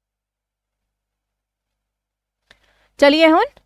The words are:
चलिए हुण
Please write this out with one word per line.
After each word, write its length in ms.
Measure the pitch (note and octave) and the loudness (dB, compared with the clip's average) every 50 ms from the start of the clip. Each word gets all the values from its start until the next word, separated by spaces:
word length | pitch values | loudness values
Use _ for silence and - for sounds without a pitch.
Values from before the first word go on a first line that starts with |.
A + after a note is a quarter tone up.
| _ _ _ _ _ _ _ _ _ _ _ _ _ _ _ _ _ _ _ _ _ _ _ _ _ _ _ _ _ _ _ _ _ _ _ _ _ _ _ _ _ _ _ _ _ _ _ _ _ _ _ _ _ _ _ _ _ _ _ - | _ _ _ _ _ _ _ _ _ _ _ _ _ _ _ _ _ _ _ _ _ _ _ _ _ _ _ _ _ _ _ _ _ _ _ _ _ _ _ _ _ _ _ _ _ _ _ _ _ _ _ _ _ _ _ _ _ _ _ -2
चलिए 280 | C#4+ C#4+ C#4+ D#4 E4 | 0 0 0 2 0
हुण 180 | D#4 D#4+ F4+ A#4 C#5+ - _ _ | 0 0 -2 -4 -6 -10 _ _